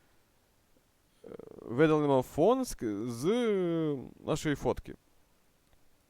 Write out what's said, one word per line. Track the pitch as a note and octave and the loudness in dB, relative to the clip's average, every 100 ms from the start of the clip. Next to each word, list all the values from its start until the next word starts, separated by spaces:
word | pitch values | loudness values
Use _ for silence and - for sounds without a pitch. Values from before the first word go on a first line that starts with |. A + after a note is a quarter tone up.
| _ _ _ _ _ _ _ _ _ _ _ _ - - - - | _ _ _ _ _ _ _ _ _ _ _ _ -18 -18 -18 -16
видалимо | - A#2+ D#3+ D#3 D3 C3+ | -6 4 4 6 4 2
фон | B2 - F3 C4 C4 | 2 2 4 4 -2
з | - | -4
к-, | A#2 G2+ A#2+ | -4 -4 -6
з | A#2 D3 A#3 A#3+ G3+ F3 E3 D#3 C#3+ - - | -2 0 0 0 0 0 0 -2 -4 -8 -10
нашої | - D3+ D#3 C#3 | -4 -2 -2 -2
фотки. | C3 G#2 - - _ _ _ _ _ _ _ _ _ _ _ | -2 -2 -6 -18 _ _ _ _ _ _ _ _ _ _ _